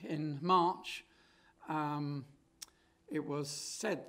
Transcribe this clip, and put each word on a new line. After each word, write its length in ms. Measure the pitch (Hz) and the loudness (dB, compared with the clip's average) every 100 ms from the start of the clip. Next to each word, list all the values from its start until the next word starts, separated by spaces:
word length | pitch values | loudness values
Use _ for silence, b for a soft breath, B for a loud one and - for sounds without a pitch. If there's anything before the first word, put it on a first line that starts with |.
in 360 | 190 156 151 139 | -4 -2 0 0
March, 640 | 175 185 170 185 - - - b b b b b - | 6 6 6 2 -6 -10 -12 b b b b b -4
um, 560 | 156 147 147 147 143 131 - _ - - b b b - | -2 0 0 -2 -4 -8 -16 _ -18 -18 b b b -6
it 160 | 151 | -4
was 260 | 147 143 143 | -2 -2 -2
said 540 | - - - 220 165 | -4 -8 -4 -2 -2